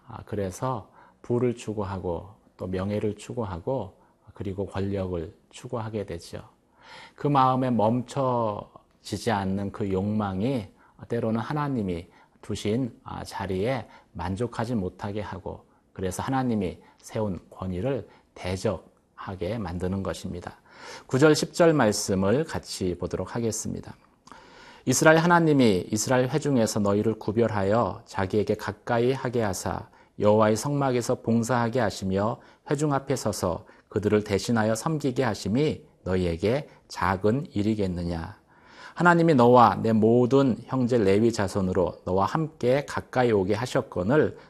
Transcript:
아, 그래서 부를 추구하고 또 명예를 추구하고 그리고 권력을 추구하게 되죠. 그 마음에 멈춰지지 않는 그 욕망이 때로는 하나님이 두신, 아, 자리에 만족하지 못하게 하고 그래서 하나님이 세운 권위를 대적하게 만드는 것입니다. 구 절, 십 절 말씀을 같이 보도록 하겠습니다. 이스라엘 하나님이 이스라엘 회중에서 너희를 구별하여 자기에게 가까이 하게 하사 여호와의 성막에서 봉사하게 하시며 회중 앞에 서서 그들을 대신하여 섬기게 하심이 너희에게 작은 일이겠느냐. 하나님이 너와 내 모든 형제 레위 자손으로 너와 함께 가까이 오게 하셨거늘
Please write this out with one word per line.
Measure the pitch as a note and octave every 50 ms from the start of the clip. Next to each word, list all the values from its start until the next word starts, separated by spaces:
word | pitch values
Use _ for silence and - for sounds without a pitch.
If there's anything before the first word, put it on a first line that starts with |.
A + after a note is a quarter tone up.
| _
아, | - A2+ G2+ G2
그래서 | - - G2+ G2 F#2 F2+ - - C3 C3 G#2+ F2+ - _ - - - _ _
부를 | - - A#2+ A#2+ B2+ B2 A#2
추구하고 | - - - G#2 G#2 G2+ F#2+ G2 F#2+ F2+ F2+ E2+ E2 F2 F#2+ - _ _ _ _
또 | - G#2
명예를 | F#2 F#2 F#2 F#2+ G2+ G#2 G#2 G#2 G#2+ G2+
추구하고 | - - - B2 B2 A2 G2 F#2 E2+ - C3+ C3+ C3 G2 F2+ - _ _ _ _ _ _ - -
그리고 | - - G2+ F#2 G2 G2
권력을 | F#2 - F#2+ G2 G2+ G2 G2 F#2+ F#2 F2+ E2+ D#2+ G#2 - _ _ _
추구하게 | - - - B2 B2 A#2+ A2 A2+ G#2+ G#2+ G2
되죠. | - E2+ E2+ - - - G2+ G2+ - _ _ _ _ _ _ - - - - - - _
그 | - - C#3+
마음에 | D3 C3+ C3 C3 B2+ B2 C3 B2+
멈춰지지 | B2 G#2+ G2+ A2 A#2+ B2+ A#2+ - - C#3+ C3+ B2+ B2 A#2+ A#2 G#2+ G#2 G#2 - - - - _ _ _ _ - - - F#2+ - A#2
않는 | A2 G2+ G2 F#2+ F#2+ G2 G2+ G2
그 | - - A2+ G2
욕망이 | F#2+ F#2 F#2+ G#2 G#2+ G#2+ G#2+ G2 F#2+ F#2 G#2 C3 C#3 A#2+ F#2+ - - _ _ _ _ - A#2 -
때로는 | A#2 A#2 A2+ A2+ A2+ A#2
하나님이 | A2+ - D3+ D3+ D3 C#3+ C3+ A#2+ G2+ F#2 F2 E2 - - _ - _ _ _ _
두신, | - - G#2+ - - G#2 G#2+ B2 C3+ A2+ - - -
아, | - F2 F2+ F2+
자리에 | - - - A2 - F#2+ F#2 G2+ B2 C3+ A#2+ - - - - _ _
만족하지 | - E2 E2+ F2+ G2 F#2+ B2 A#2 - - A#2 A2 B2+
못하게 | A2 F#2 F2+ - - - G#2 G2+ G#2+
하고 | G2 - - F#2 - - F2 F2 - _ _ _ _ _
그래서 | _ - F#2+ F#2 F#2 -
하나님이 | F#2+ - C3+ C3 C3 B2 A#2 G#2+ F#2+ E2+ - - - _ _ _
세운 | - - - A#2 G#2+ G#2 F2 E2 - -
권위를 | - - - F#2+ F#2 F2 G2 C3 C#3+ A2+ - - - _ _ _ -
대적하게 | - - F2 F#2 F#2 - A2+ F#2 E2 - - _ _ _ _ _ - - - G2+ F2+ F2 F2+ A2 A#2+
만드는 | G2+ F2+ F#2 F2 F2+ F2+ F#2+ G2
것입니다. | F#2+ F2 E2 - - F#2 F2+ F2 F2 - - - _ _ - - - - - - -
구 | - - C3
절, | D3 D#3 D3+
십 | D3+ - -
절 | - - F3 E3
말씀을 | D#3+ D3 A#2+ G#2+ G#2 - - - G2+ F#2 G2 G2 A2 C#3+ D#3+
같이 | D#3+ - F2+ - - - - G2 F2+ E2+ -
보도록 | F2+ E2 - F2 F#2 - -
하겠습니다. | B2 A#2 A2+ G#2 - - - - F2 - - - _ _ _ _ _ _ - - - - - - - - - - - -
이스라엘 | - C3 - D#3+ D#3 D#3+ D#3+
하나님이 | D#3+ F3 F3 E3+ E3+ D#3 D3 C#3 B2+ A2+ G2 F2 - -
이스라엘 | A2 G#2+ - A#2+ C3 B2+ B2+ B2+
회중에서 | - D3+ - D3 C#3 B2 A2 G#2+ - A2
너희를 | G#2 G2+ G2+ G2+ G#2 A2+ A2 -
구별하여 | - - G2+ A#2 A#2 G#2+ G#2 G#2 F#2+ G2 G#2 A#2 A2+ F#2 F#2+ - -
자기에게 | - - - G2 F#2 - G#2+ G2 - G#2+
가까이 | - - - G2 - - - A#2+ A#2 A#2+ B2
하게 | C3+ B2+ - C3 A#2 B2
하사 | A2+ G2+ F2+ - - G2 F2+ F#2 G2 - _ - - _ _ -
여호와의 | G2+ G#2 G#2+ G#2+ A2 G#2+ A2
성막에서 | G#2+ - C#3+ C#3+ C#3+ C#3 C3+ B2+ B2 A2+ - B2
봉사하게 | - - - A2+ A#2 A2+ A2+ C3 A#2+ A#2 A2+ A2+ C3
하시며 | A2+ G2 - - G2 F#2+ F#2 F#2+ G2+ A2+ A#2+ - - - - _ - -
회중 | D3+ C#3+ D3+ D3+ C#3
앞에 | C3+ C3+ - C#3
서서 | A#2+ - A2 G2+ - - F#2 E2 - - - - - _ -
그들을 | - G#2 G2 G#2 G#2+ G#2 G#2
대신하여 | - G2+ F#2+ - - A#2+ A2+ G#2+ A2 A2+
섬기게 | G#2+ - E3 D#3+ D3 - C#3 B2 C3+
하심이 | C3 A#2+ G2+ - - F#2+ G2+ C3 D3+ D3+ F#2+ - - - _ _ -
너희에게 | F#2 F#2 F#2 F#2 E2+ E2 D#2+ F#2+ G2+ B2 C#3+ D3 - - - _ -
작은 | - - F2 F2+ F#2+ F#2 F#2+ G#2 A2+ C#3 D#3+ -
일이겠느냐. | - G#2 G2+ G#2+ A2 G#2 G2 F#2 F2 F2 F2 F2 F2 D#2+ - G2+ - - _ _ _ _ _ - - - - - -
하나님이 | - E3 F3 E3+ E3+ E3 E3 D#3
너와 | B2+ A#2+ A#2+ B2 B2 A#2 G#2+ F#2 G#2
내 | G#2 A2+
모든 | A2 A2 G#2+ A2 A#2 B2 B2 A#2 C3+ C#3 C#3 C3 G#2 - -
형제 | - - C3 B2+ A2+ B2+ A#2+
레위 | G#2 F#2+ G2 G#2 A#2 A#2
자손으로 | A2 - G2+ F2+ - G#2 F#2+ F#2 F#2 F#2+ F2 E2+ - - -
너와 | F#2 F#2 F#2+ G2
함께 | G2 - D#3+ D#3+ C#3+ - - - A#2+ C3 C#3+ C#3+
가까이 | - - - - - - B2+ B2+ A#2+
오게 | A2 G2+ F#2 F#2 G#2
하셨거늘 | G2 B2 B2 - C#3 - - - F2+ F2+ G2+ C#3 D#3 B2+ G2+ - - - -